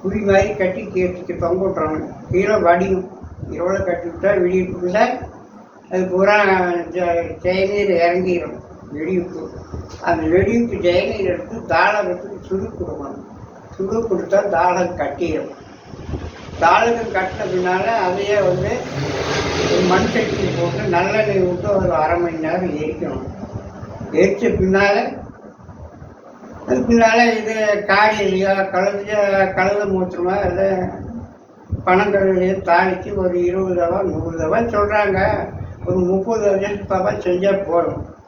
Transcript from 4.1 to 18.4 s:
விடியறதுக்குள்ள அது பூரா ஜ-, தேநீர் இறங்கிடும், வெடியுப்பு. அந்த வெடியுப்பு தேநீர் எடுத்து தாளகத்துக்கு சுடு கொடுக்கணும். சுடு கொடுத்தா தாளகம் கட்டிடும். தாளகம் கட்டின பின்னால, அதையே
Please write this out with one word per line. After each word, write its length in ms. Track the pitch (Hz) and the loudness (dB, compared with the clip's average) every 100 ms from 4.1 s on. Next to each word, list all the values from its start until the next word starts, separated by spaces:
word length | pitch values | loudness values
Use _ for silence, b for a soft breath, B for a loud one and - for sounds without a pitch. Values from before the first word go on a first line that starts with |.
| 165 190 | -2 0
விடியறதுக்குள்ள 880 | 196 180 185 180 - 180 208 247 - - - - - - - - | 2 2 2 0 -4 -2 2 0 0 -10 -16 -20 -20 -20 -20 -6
அது 140 | 185 | -2
பூரா 400 | 175 180 196 208 196 190 180 175 170 | 0 2 4 6 4 4 2 -2 -4
ஜ-, 500 | 170 175 170 165 - | -2 0 0 -2 -4
தேநீர் 500 | 180 190 196 202 202 | -2 0 0 0 2
இறங்கிடும், 720 | 170 170 180 185 175 - - - - - | 4 4 2 0 -2 -4 -10 -16 -20 -14
வெடியுப்பு. 560 | 151 160 185 180 160 - - - - - - | -8 -2 -2 -2 -10 -12 -14 -12 -12 -12 -6
அந்த 240 | 170 165 160 | -2 0 2
வெடியுப்பு 540 | 180 208 233 233 185 | 2 4 2 0 0
தேநீர் 460 | 175 180 233 214 185 | 2 2 0 -2 -2
எடுத்து 300 | 175 - 220 | -2 -6 -10
தாளகத்துக்கு 840 | - 165 196 208 185 180 196 190 | -2 2 2 2 -2 -4 -8 -14
சுடு 240 | - 190 | -6 -6
கொடுக்கணும். 600 | - - - - - - - - - - - - | -6 -8 -10 -8 -10 -12 -16 -18 -18 -20 -18 -8
சுடு 320 | 196 226 226 | -4 -2 0
கொடுத்தா 400 | 180 - 196 196 | -2 2 2 2
தாளகம் 480 | 165 180 175 175 - | 2 2 2 -2 -2
கட்டிடும். 540 | 143 - 165 151 131 - - - - - - - - - - - | -4 -4 -4 -4 -6 -14 -20 -20 -18 -16 -10 -10 -10 -14 -16 0
தாளகம் 520 | 165 196 233 233 214 | 4 4 4 0 -2
கட்டின 340 | 190 180 220 190 | -2 -4 -4 -4
பின்னால, 320 | 180 180 185 | -2 0 0
அதையே 560 | 208 226 180 190 202 208 | 0 0 0 0 0 2